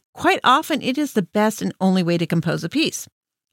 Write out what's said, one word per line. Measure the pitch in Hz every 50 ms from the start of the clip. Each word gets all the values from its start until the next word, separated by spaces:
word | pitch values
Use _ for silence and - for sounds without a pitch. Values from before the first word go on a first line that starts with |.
| _ _ _
quite | - - 330 381 - -
often | - 254 294 320 - 330 254
it | - - 262 302
is | 302 269 -
the | 214
best | 175 - _ 208 208 220 214 -
and | 180 190 - -
only | 190 190 185 185 180
way | 165 170 170
to | 170 156
compose | - 170 151 165 147 156 156
a | 170
piece. | - 277 320 - - - - - _ _ _ _ _ _ _ _